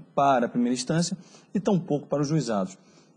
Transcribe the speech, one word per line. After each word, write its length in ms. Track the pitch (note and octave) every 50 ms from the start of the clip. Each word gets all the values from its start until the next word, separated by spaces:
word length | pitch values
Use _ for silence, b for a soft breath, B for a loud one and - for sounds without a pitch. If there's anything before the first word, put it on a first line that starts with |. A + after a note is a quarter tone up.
| - - _
para 320 | D3 C#3 C#3 C3+ A#2+ A#2
a 20 | A2
primeira 260 | - B2 A#2+ A#2+ B2+
instância 420 | B2 - - D#3 E3+ F3 - F#3 B B B B B B B -
e 60 | G3
tampouco 460 | - A3+ G3+ E3 E3+ - D3 C#3+ - -
para 140 | D3 D3
os 60 | D3 C3+
juizados. 480 | D#3+ D#3 A#2+ A#2 G#2+ G2 F#2 F#2+ - b b b b b b b b